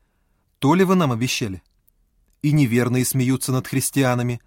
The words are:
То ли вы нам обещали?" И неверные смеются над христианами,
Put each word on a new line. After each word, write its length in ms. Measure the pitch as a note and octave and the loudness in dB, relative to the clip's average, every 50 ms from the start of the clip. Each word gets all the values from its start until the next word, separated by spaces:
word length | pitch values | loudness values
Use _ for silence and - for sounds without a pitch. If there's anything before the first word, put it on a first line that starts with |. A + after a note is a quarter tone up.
| _ _ _ _ _ _ _ _ _ _ _ _ | _ _ _ _ _ _ _ _ _ _ _ _
То 160 | - C3+ D#3+ | 0 2 4
ли 80 | F3+ F#3+ | 4 4
вы 120 | F3 F#3+ | 4 2
нам 180 | F3+ E3+ C#3 B2 | 2 2 0 0
обещали?" 500 | A2 B2 B2+ - - B2+ G#2 F#2 F2 - _ _ _ _ _ _ _ _ _ _ _ _ _ _ _ | -2 -2 -4 -4 -4 -6 -6 -8 -10 -14 _ _ _ _ _ _ _ _ _ _ _ _ _ _ _
И 100 | - D3+ | -2 0
неверные 540 | D3 D#3 C#3+ A2+ A#2 A#2+ A#2+ A#2+ A#2+ B2+ B2 | 2 2 2 2 2 2 2 2 0 0 -2
смеются 480 | - - C3 B2+ B2 C3 B2+ - - C3 | -2 -2 0 0 0 0 -2 -2 -2 -4
над 160 | C3 - - | -4 -4 -4
христианами, 720 | - C3 B2+ - - C#3 C#3 B2+ B2 A#2+ A#2+ B2 A#2+ A2+ - | -4 -4 -4 -2 0 0 0 2 0 0 -2 -4 -6 -8 -10